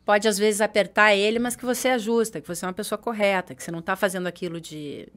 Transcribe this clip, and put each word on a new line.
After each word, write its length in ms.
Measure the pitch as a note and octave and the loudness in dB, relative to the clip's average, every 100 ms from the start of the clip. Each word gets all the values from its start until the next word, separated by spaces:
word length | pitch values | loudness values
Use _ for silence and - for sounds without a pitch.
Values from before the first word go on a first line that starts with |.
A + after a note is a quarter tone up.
| - | 2
pode, 220 | G#3 G#3+ | 4 4
às 100 | G3 | 2
vezes, 240 | G#3+ G#3 | 2 2
apertar 540 | G#3+ G#3 G3 - G#3+ G3+ | 2 2 2 4 6 6
ele, 240 | G#3 A3+ | 2 0
mas 160 | B3 A#3+ | -2 -4
que 100 | B3 | -4
você 240 | B3 B3+ | -2 0
ajusta, 500 | B3+ G#3 A#3 A3 D#3+ | 0 0 0 0 -6
que 80 | D3 | -10
você 160 | F3 | -8
é 40 | F#3 | -8
uma 60 | F#3 | -8
pessoa 240 | G3+ G#3 | -6 -6
correta, 560 | A#3 G#3+ G3+ F#3+ F3+ - | -6 0 0 0 -4 -12
que 80 | |
você 80 | - | -10
não 100 | E3+ | -8
tá 140 | D#3+ F#3 | -6 -2
fazendo 320 | G3+ F#3 F3+ | -2 -2 -6
aquilo 340 | E3+ F3 E3 | -6 -10 -10
de 460 | E3 D3+ D3 - - | -12 -12 -12 -12 -16